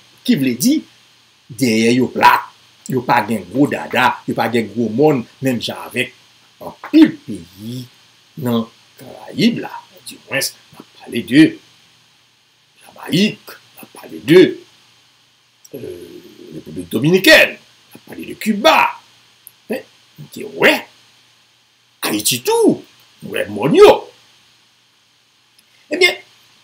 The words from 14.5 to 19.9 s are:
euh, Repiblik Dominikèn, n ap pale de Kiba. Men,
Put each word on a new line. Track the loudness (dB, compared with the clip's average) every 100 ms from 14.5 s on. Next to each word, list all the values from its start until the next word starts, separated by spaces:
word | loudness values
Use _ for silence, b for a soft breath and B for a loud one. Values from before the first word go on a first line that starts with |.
| 2 -14 _ _ _ _ _ _ _ _ _ -20 -16
euh, | -14 -16 -18 -20 -20 -20 -20 -18
Repiblik | -16 -14 -8
Dominikèn, | -2 2 2 6 6 4
n | -2 _ _ _ -20
ap | -20
pale | -18 -16
de | -10
Kiba. | -6 0 2 2 0 -4 _ _ _ _ -20 _ -12
Men, | -12 -12